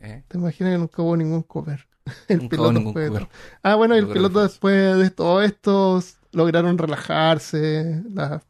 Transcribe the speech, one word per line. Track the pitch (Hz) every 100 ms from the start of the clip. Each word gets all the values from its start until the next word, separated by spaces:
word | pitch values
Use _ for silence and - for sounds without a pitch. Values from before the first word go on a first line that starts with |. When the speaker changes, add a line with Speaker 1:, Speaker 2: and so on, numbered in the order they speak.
Speaker 1:
¿eh? | 107 113 -
Speaker 2:
¿Te | 180
imaginas | 175 - 185
que | 180
nunca | 165 -
hubo | 170 170
ningún | 156 165
Cooper? | - 160 156 139 - _ -
<laughs> | - -
El | 175
Speaker 1:
Nunca | 123 156
hubo |
Speaker 2:
piloto | -
Speaker 1:
ningún | 113 107
Speaker 2:
fue | 160 156
Speaker 1:
Cooper. | 104 95 - - -
Speaker 2:
Ah, | 196 214
bueno, | 226
y | 226
el | 202
Speaker 1:
Yo |
creo | 208
Speaker 2:
piloto | 190 202
Speaker 1:
que | 196
sí. |
Speaker 2:
después | - 196 196 190 190
de | 185
todo | 180 170 185
esto | 208 202 208 196 190 185 175 - _
lograron | 170 165 165 175 175
relajarse, | 160 143 - 156 160 160 - 156 156 156 165 160 226
la, | 190 143 151 -